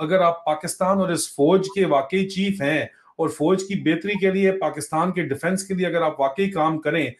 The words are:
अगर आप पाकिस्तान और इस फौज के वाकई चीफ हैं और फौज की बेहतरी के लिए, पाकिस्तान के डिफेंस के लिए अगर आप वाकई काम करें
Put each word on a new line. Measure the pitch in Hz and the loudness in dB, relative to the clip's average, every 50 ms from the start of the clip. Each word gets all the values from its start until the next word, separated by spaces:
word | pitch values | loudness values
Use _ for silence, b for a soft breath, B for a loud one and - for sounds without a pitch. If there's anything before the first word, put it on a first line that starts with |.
अगर | 160 151 185 185 | -2 0 2 4
आप | 175 170 170 - - | 4 4 2 0 -2
पाकिस्तान | 151 156 151 - 165 - - 190 185 196 196 | -2 -2 -2 -4 -8 -4 -2 0 0 2 2
और | 185 180 | 2 0
इस | 170 156 - - - | 0 -2 -4 -4 0
फौज | - 143 151 185 196 190 - | 2 4 4 4 4 2 0
के | - 196 185 | 0 0 2
वाकई | 160 147 135 135 - 180 196 190 | 2 2 2 0 0 -2 -2 -2
चीफ | 190 190 185 196 202 196 196 | -2 -2 -2 -2 -2 0 -2
हैं | 139 143 156 147 117 - b b b b b - | 0 -2 0 -2 -4 -6 b b b b b -4
और | 160 147 | -4 -4
फौज | - - 147 165 190 190 | -2 0 2 2 2 0
की | - - 196 | 0 -4 -4
बेहतरी | 160 135 156 165 160 - 202 208 | -2 0 0 0 0 -2 -4 -2
के | 196 190 190 | 0 0 2
लिए, | 185 196 196 190 | 2 4 2 2
पाकिस्तान | 190 190 160 151 143 151 139 - 160 156 170 185 | 2 2 -2 -4 -4 -6 -8 -4 -2 0 0 0
के | 175 180 | 0 -2
डिफेंस | 160 135 135 123 - 170 190 190 - | -2 -2 -4 -2 -2 -2 -2 -2 -4
के | - 190 | -4 -2
लिए | 180 185 | -2 0
अगर | 175 160 170 | 0 0 0
आप | 165 156 156 - | 0 0 0 0
वाकई | - - - - 196 196 | 0 0 2 0 -2 0
काम | 196 165 151 160 160 151 | 0 0 0 0 0 0
करें | - 151 151 165 143 120 - | -2 -2 0 0 -2 -2 -6